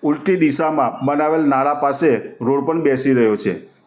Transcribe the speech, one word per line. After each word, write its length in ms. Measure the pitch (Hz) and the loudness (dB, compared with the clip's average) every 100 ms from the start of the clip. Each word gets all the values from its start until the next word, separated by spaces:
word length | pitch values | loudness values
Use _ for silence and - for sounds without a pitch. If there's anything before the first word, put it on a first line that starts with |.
ઉલટી 340 | 151 151 - 185 | -4 -2 0 2
દિશામાં 720 | 156 135 156 151 123 - 131 | 2 0 -2 0 -2 -2 -2
બનાવેલ 360 | 143 151 160 | 0 0 0
નાળા 320 | 147 135 139 | 2 2 0
પાસે 420 | 147 139 135 165 113 - - | 0 -2 0 2 0 -2 -6
રોડ 240 | 120 139 143 | -2 -2 0
પણ 160 | 165 | 0
બેસી 320 | 147 131 135 | 0 0 2
રહ્યો 220 | 127 113 104 | 2 2 2
છે, 320 | - 82 - _ | -2 -6 -10 _